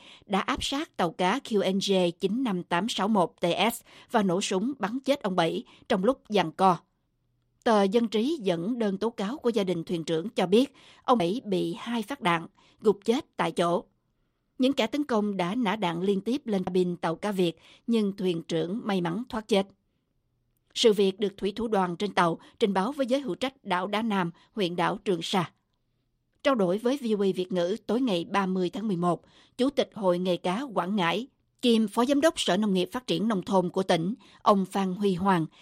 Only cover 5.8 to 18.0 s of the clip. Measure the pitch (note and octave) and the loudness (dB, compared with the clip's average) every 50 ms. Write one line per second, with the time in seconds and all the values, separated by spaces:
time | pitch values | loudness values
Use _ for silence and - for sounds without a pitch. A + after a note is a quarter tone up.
5.8 | - _ A#3+ F#3+ F#3 A3+ - - _ _ G#3 G3 E3+ D#3+ - - F#3 F#3+ F3 D#3+ | -4 _ 0 2 2 0 0 0 _ _ 0 0 0 0 0 2 4 4 4 2
6.8 | - _ _ _ _ _ _ _ _ _ _ _ _ _ _ _ _ A#3+ A3 G#3 | -2 _ _ _ _ _ _ _ _ _ _ _ _ _ _ _ _ 2 4 4
7.8 | G3 G3 F#3+ A#3 A#3 A3+ - G#3+ A3 C#4 E4+ D4+ G3 F#3+ F3 E3 E3 G3+ B3+ A#3 | 4 4 2 2 0 2 0 -2 0 0 -2 -2 -2 -2 -2 -2 -2 -4 -2 -2
8.8 | A3+ G3+ F#3+ F#3 G#3 A3+ - - G3+ G3 B3+ D#4+ - A#3+ A3 A3+ G3 F#3 F3+ E3+ | -2 -2 -2 -2 -4 -4 -4 -4 -6 -6 -6 -2 -2 0 0 0 0 0 -2 -4
9.8 | D#3+ - F3+ E3 D#3 - E3 D#3 E3 A#3 - - F#3+ E3+ G3 A3+ C4+ - - - | -4 -4 -6 -4 -2 -2 -2 -2 -4 -4 -2 -2 0 4 4 4 4 4 -2 -14
10.8 | - - - - _ - B3+ A#3 F3 E3+ G3+ C4 - G#3 F#3+ F3 E3+ E3+ E3+ A#3 | -20 -20 -20 -10 _ 2 2 2 2 0 -2 -4 -4 -2 -2 -2 -2 -2 -6 -8
11.8 | - A#3 A#3+ A#3 G#3+ - C#4 - - F#3 E3+ E3 E3+ - _ _ _ _ _ _ | -8 -6 -6 -6 -6 -6 -10 -4 0 0 0 0 -2 -8 _ _ _ _ _ _
12.8 | - G#3+ G3 - - - A#3 C#4+ - - _ - F3 E3+ E3 - F3 E3+ E3+ G#3+ | 2 2 2 2 0 0 0 0 -2 -6 _ -2 -2 -2 0 0 0 0 0 -2
13.8 | - - _ _ _ _ _ _ _ _ _ _ _ _ _ _ B3+ C4 C#4 - | -4 -6 _ _ _ _ _ _ _ _ _ _ _ _ _ _ 0 2 2 0
14.8 | G#3+ A3+ - D4 D4 - B3 G#3+ G#3 G#3 G3+ F#3+ F3 F3 G3+ B3+ B3 F#3+ G3 A3 | -2 -2 -2 -4 -2 0 0 0 0 0 -2 -2 -2 -2 -2 -2 -2 -2 0 0
15.8 | G3+ F3 E3 E3+ F3+ G3 G3+ F#3+ F#3+ A3+ B3 C#4+ - A3+ G#3 F#3+ F#3 F#3+ F3+ F#3 | -2 -2 -2 -2 0 0 0 0 0 -2 -4 -4 -2 -2 -2 -2 -2 0 0 0
16.8 | F3+ F3+ F3 - - E3+ E3 E3+ - G#3 G3+ F#3 F#3 E3+ E3 - _ - - - | 0 0 -2 -4 -4 -4 -4 -2 -4 -4 0 0 0 0 -2 -6 _ -20 -20 -14
17.8 | _ - A#3 A3+ | _ -2 0 0